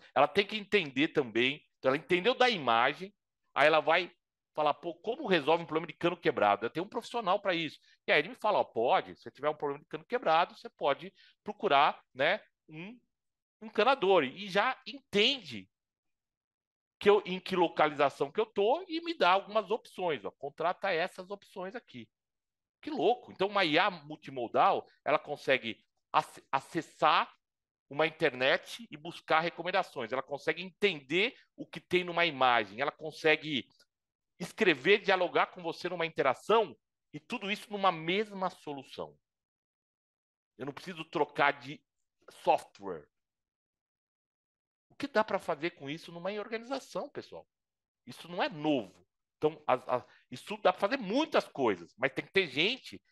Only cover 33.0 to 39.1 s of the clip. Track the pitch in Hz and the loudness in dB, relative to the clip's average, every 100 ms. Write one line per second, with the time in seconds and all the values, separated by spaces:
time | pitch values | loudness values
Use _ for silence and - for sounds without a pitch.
33 | 156 - 160 156 147 139 - _ _ _ | -12 -2 2 2 0 -6 -6 _ _ _
34 | _ _ _ - 175 - 220 143 147 208 | _ _ _ -14 -10 0 2 2 4 2
35 | 185 190 175 139 196 - 170 151 175 175 | 4 0 2 0 0 -4 -10 -8 -6 -4
36 | 165 - 139 120 - 220 196 113 _ _ | -4 0 0 0 2 2 2 -4 _ _
37 | _ 151 - 233 202 202 - 208 196 165 | _ -18 -10 -8 -6 -6 -6 0 0 0
38 | 160 190 214 196 185 - - 139 127 - | -2 -2 -2 -4 -6 -6 -12 -12 -12 -12
39 | 80 | -12